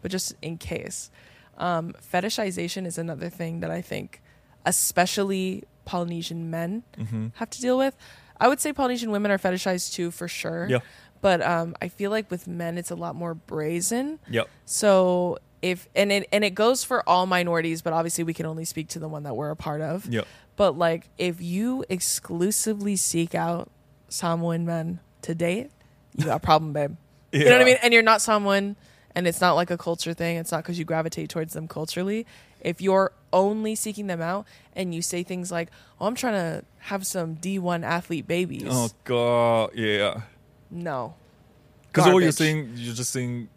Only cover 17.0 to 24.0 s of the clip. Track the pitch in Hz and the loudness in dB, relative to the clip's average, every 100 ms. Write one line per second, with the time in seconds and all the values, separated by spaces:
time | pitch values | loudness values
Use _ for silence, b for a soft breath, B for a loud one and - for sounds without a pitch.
17 | - 175 185 180 175 170 165 165 170 160 | 4 4 4 2 2 0 0 -2 -2 0
18 | 170 170 165 165 160 160 160 - 156 165 | -2 -2 -4 -4 -6 -6 -8 -8 -10 -10
19 | 156 151 147 117 147 156 160 151 160 180 | -10 -10 -8 -6 -4 -6 -6 -4 -4 -6
20 | - 113 - b b - 196 147 170 165 | -4 -4 -4 b b 2 2 4 0 0
21 | - - 180 170 175 180 233 262 - 185 | -8 -4 -2 -2 -4 -2 -2 -4 -4 -4
22 | - - - 170 185 208 220 208 202 190 | -2 -4 -6 -2 0 0 -2 -2 -2 0
23 | - 170 165 175 165 170 - _ _ _ | 0 0 -2 -2 -2 -4 -8 _ _ _